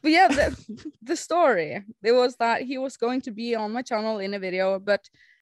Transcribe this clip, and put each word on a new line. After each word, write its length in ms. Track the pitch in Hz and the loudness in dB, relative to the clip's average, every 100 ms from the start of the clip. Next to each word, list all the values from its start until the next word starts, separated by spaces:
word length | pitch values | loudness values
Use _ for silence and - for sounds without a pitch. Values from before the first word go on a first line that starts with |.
But 100 | 294 | 4
yeah, 160 | 330 370 | 6 6
the, 640 | 277 285 - - 220 311 _ | 4 0 -2 -14 -16 -16 _
<laughs> 40 | |
the 120 | 226 320 | -8 -8
story, 680 | - 330 320 202 151 170 202 - | -2 2 4 2 -2 -6 -12 -6
it 120 | 208 | 2
was 240 | 247 247 254 | 4 2 0
that 240 | 233 226 | 0 0
he 160 | 254 262 | -4 -6
was 180 | 269 - | -6 -4
going 240 | 240 254 | -2 -2
to 100 | 262 | -6
be 220 | 208 233 | -8 -4
on 200 | 226 214 | -4 -4
my 80 | 233 | -6
channel 360 | 254 220 220 220 | -4 -4 -2 -4
in 140 | 190 | -4
a 60 | 202 | -6
video, 400 | 190 185 190 190 | -4 0 0 0
but 300 | 202 202 _ _ _ _ | 0 -2 _ _ _ _